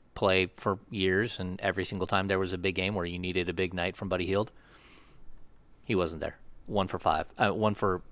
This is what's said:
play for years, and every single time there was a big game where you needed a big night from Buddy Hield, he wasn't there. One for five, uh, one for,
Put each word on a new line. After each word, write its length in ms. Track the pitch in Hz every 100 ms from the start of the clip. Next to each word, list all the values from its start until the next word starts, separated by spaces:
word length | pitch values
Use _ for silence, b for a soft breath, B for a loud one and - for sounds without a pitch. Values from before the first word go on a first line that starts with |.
| _ -
play 340 | 101 92 90 -
for 240 | 107 95 -
years, 480 | 104 95 92 117 -
and 220 | 92 92
every 260 | 98 92 92
single 220 | 98 90
time 200 | 98 95
there 120 | 95
was 140 | 92
a 40 | 92
big 180 | 95 92
game 200 | 92 104
where 100 | 87
you 140 | 90
needed 300 | 90 90 87
a 40 |
big 200 | 85 92
night 240 | 90 90 -
from 120 | 98
Buddy 160 | 92 90
Hield, 260 | 98 110 - b b b b b b - - - - - -
he 120 | - 98
wasn't 260 | 82 80
there. 160 | 76 - - - -
One 220 | 101 92
for 100 | 90
five, 300 | - 78 - -
uh, 140 | 107
one 240 | 95 107 101
for, 260 | 101 90 -